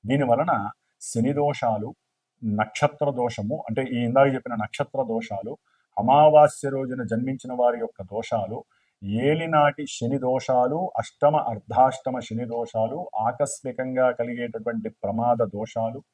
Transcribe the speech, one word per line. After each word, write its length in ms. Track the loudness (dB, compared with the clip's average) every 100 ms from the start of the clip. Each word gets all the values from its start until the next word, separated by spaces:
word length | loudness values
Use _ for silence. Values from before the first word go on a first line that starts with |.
| 0
దీని 200 | 0 4
వలన 440 | 2 2 0 -2 -10 _ _
శని 320 | -8 -2 0
దోషాలు, 640 | 0 -2 0 -2 -2 -6 -12 _ _ _ _ -4
నక్షత్ర 640 | -2 -2 0 -2 0 -2
దోషము, 540 | 0 -2 -2 -4 -4 -4
అంటే 140 | -4
ఈ 200 | -2 0
ఇందాక 300 | 2 6 6
చెప్పిన 220 | 4 -4 -6
నక్షత్ర 480 | -6 -4 -4 -2
దోషాలు, 540 | -2 -2 -4 -8 -8 -12 _ _ _ -4
అమావాస్య 720 | 4 8 8 10 8 4 -6
రోజున 340 | -4 -4 -6
జన్మించిన 500 | -4 -2 -2 -6 -8
వారి 260 | 0 2 2
యొక్క 220 | -6 -8
దోషాలు, 640 | -10 -10 -4 -4 -4 -8 -14 _ _ _
ఏలినాటి 840 | -4 0 0 0 2 4 2 0 -10
శని 300 | -6 -4 -2
దోషాలు, 720 | 0 -2 0 0 2 0 -4 -6
అష్టమ 380 | -8 _ 2 2
అర్ధాష్టమ 840 | -2 -6 -4 4 4 4 -6 -6
శని 260 | -6 -6 -6
దోషాలు, 640 | -6 -4 -2 -2 -4 -8 -2
ఆకస్మికంగా 960 | -2 0 -4 -4 -10 -6 -4 2 2
కలిగేటటువంటి 760 | 2 -4 -4 -6 -6 -6 -4 -6
ప్రమాద 460 | -8 -4 -2 2 2
దోషాలు 680 | 0 -2 -8 -4 -4 -6 -16